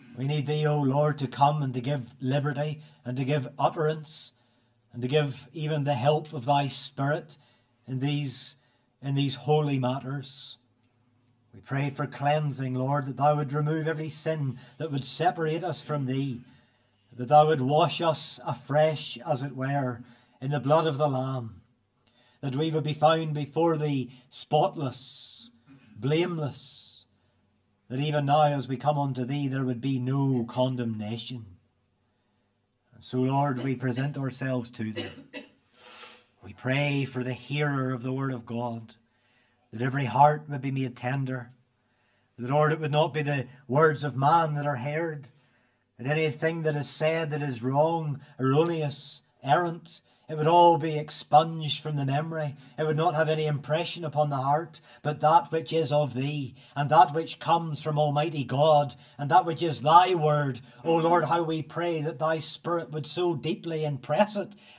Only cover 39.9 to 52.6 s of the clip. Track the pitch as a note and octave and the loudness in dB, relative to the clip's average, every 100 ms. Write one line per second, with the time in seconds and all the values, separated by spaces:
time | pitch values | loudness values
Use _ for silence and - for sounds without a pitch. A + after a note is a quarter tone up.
39.9 | C3+ B2+ A#2+ D3 D3+ D3+ C#3+ C3+ C3+ C3 | -2 0 6 6 6 -4 -6 -4 -2 -4
40.9 | - B2 C3+ C3 C3 A#2+ - _ _ _ | -4 -4 -4 -4 -6 -10 -20 _ _ _
41.9 | _ _ _ _ - B2 C#3+ D3+ D#3 D3+ | _ _ _ _ -10 0 2 4 2 0
42.9 | D3 D#3+ D3+ D3 C#3+ A#2+ - - C3+ D#3+ | 2 0 0 -2 -2 -4 -10 -2 4 4
43.9 | C#3 D3 B2 C#3 E3+ D#3+ D3 C#3+ C3 C#3 | 4 -4 0 4 4 4 0 -2 -2 -4
44.9 | D3+ E3 D3 B2 _ _ _ _ _ _ | -4 -4 -6 -14 _ _ _ _ _ _
45.9 | - B2 D#3 D#3 - D#3+ E3 D#3 D3 C3+ | -8 -2 0 0 0 -2 -2 -2 -2 -4
46.9 | - D#3 E3 D#3 D3 D3 A#2+ B2 C#3 D#3+ | -2 0 0 -2 -4 -4 -4 0 2 2
47.9 | E3 D#3 C#3 - - C3 C#3+ E3+ E3 D3 | 2 -4 -6 -10 -2 2 4 2 0 -4
48.9 | - - - _ _ C3+ D#3+ F3 E3+ - | -6 -12 -16 _ _ 2 2 2 -4 -12
49.9 | - _ _ - D#3 D3+ F3 F3 D#3+ D#3+ | -20 _ _ -10 0 6 8 8 8 2
50.9 | D3+ A#2 - - D3 E3 E3 D3+ C#3+ D#3 | -4 -4 -8 4 6 6 0 -4 -4 -4
51.9 | D3 C3+ C3+ D#3+ D#3+ D3 - | -2 0 -2 -2 -4 -6 -8